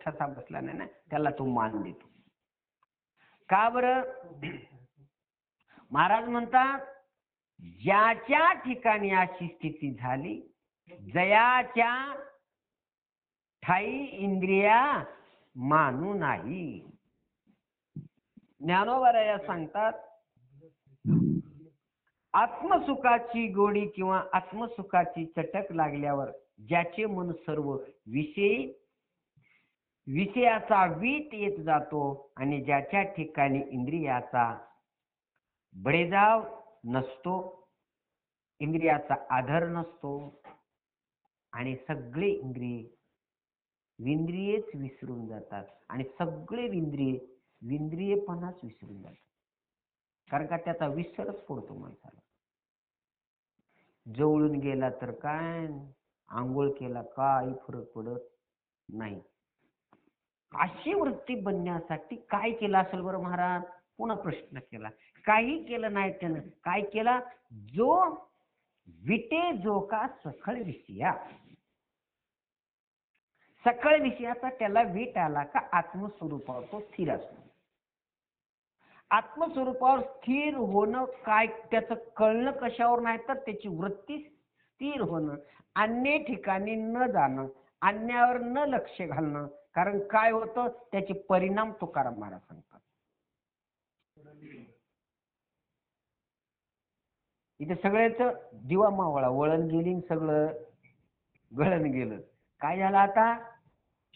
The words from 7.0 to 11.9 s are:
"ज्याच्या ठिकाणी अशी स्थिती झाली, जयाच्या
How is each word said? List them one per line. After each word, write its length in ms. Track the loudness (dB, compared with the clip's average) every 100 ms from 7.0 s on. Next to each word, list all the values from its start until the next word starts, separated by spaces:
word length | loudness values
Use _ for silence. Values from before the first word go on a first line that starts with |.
| _ _ _ _ _ _ -20 -6
"ज्याच्या 680 | 4 6 6 4 2 6 6
ठिकाणी 580 | 4 -2 0 2 4 4
अशी 380 | 2 2 -2 -10
स्थिती 460 | -6 -8 -4 -6
झाली, 460 | -6 -4 -4 -4 -10 -12 _ _ _ _ -20 -4
जयाच्या 1080 | 0 6 6 8 4 2 2 2